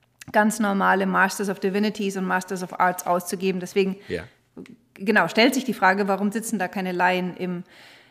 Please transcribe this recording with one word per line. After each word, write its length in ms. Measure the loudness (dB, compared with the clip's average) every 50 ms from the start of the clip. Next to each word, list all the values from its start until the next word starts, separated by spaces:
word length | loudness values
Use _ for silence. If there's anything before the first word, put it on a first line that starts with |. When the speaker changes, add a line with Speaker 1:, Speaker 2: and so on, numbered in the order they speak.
| _ _ _ _ -18 0
Speaker 1:
ganz 280 | 2 4 4 4 2 2
normale 460 | 0 0 2 2 4 4 4 4 2
Masters 440 | 0 2 2 2 2 2 -4 -4 -4
of 100 | -4 -2
Divinities 580 | -2 -2 0 0 0 0 -2 -2 -4 -4 -4 -4
und 80 | -4
Masters 380 | -2 -2 -2 -2 -4 -8 -8 -8
of 160 | -10 -2 0
Arts 260 | 0 0 2 0 -2
auszugeben. 540 | 0 0 0 0 -4 -6 -2 -2 -2 -2 -2
Deswegen, 380 | -6 -2 0 2 2 2 0 -6 -8 -8
Speaker 2:
Ja. 160 | -6 -6 -6 -10 _ _ _ _ _ -20 -18 -18 -20 _ _ _ _
Speaker 1:
genau, 320 | -8 -2 2 4 4 2 4
stellt 260 | 4 4 4 4 4
sich 120 | 2 -2
die 80 | -2 -2
Frage, 340 | 4 4 4 4 4 2 0
warum 240 | 0 0 0 -2
sitzen 260 | -2 -2 -4 -4 -4 -2
da 100 | -2 -4
keine 240 | -4 -4 -4 -4 0
Laien 420 | 2 2 2 2 2 -2 -4 -6 -6
im, 260 | -6 -6 -6 -6 -8 -12 -20 -20 -20 -20 -20 -20 _ _